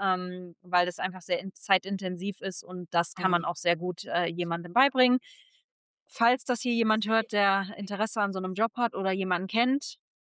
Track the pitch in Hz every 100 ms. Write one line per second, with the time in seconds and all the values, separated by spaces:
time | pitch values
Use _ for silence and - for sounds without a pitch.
0 | 196 185 180 180 180 - 180 180 175 -
1 | 185 180 - 175 190 - - 190 190 196
2 | 190 175 196 - 190 - - 180 175 170
3 | 175 - 185 175 165 175 170 165 180 170
4 | 202 170 170 170 170 170 170 220 277 262
5 | 254 254 - - _ _ _ _ _ _
6 | _ - 233 262 - 247 247 233 220 220
7 | 214 226 220 208 196 196 196 208 196 196
8 | 220 220 202 190 185 185 220 - 240 -
9 | 190 190 185 175 190 220 254 277 - -
10 | _ _